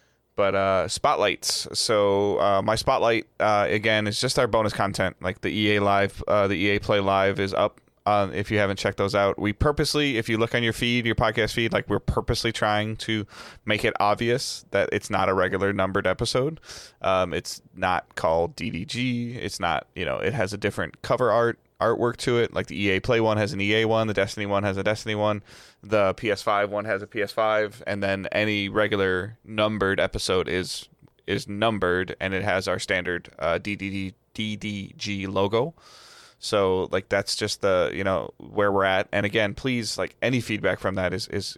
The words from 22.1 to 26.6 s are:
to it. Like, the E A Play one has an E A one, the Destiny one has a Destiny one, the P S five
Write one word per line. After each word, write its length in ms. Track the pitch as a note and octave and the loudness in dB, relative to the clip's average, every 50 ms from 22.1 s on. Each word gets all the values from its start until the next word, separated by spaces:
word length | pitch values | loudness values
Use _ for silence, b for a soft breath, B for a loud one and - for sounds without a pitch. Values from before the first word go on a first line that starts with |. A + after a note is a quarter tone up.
| A#2+ | -2
to 220 | - - C#3 A#2+ A#2+ | -2 -2 0 2 2
it. 160 | A2+ - - | 2 0 0
Like, 140 | F2 F#2+ - | -4 -4 -4
the 140 | - - | -4 -2
E 60 | G2+ G2 | 0 2
A 120 | F#2+ F#2+ | 2 2
Play 200 | - - B2 A2+ | 2 2 2 4
one 160 | A2 A2 G#2+ | 4 2 2
has 160 | A2 G#2+ G#2 | 2 0 0
an 80 | D3+ G2 | -2 -2
E 140 | G2 G2+ G#2+ | 0 2 2
A 100 | A2 A2+ | 2 2
one, 220 | A2 A2+ A2 A2+ | 2 2 2 2
the 80 | A2 G2+ | 0 0
Destiny 320 | G2 G2 G2+ - G#2+ G#2 | 0 0 0 -2 -4 -4
one 160 | G2+ G2+ G2 | 0 0 0
has 160 | G2 G#2 F#2+ G2 | 0 0 -2 0
a 40 | |
Destiny 320 | F#2+ G#2 A2 - - A2+ G#2+ | 0 -2 -2 -2 -4 -4 -2
one, 280 | G#2 G#2 G#2+ G#2+ G#2 B B B B B B B B | 0 0 0 -2 -2 B B B B B B B B
the 320 | - G#2 - G#2 G2+ F#2+ F#2+ | -4 0 2 4 4 2 2
P 160 | - - A2 | 0 -2 -2
S 100 | G2+ - | -2 0
five 300 | - A2+ G#2 G2+ | 0 0 0 2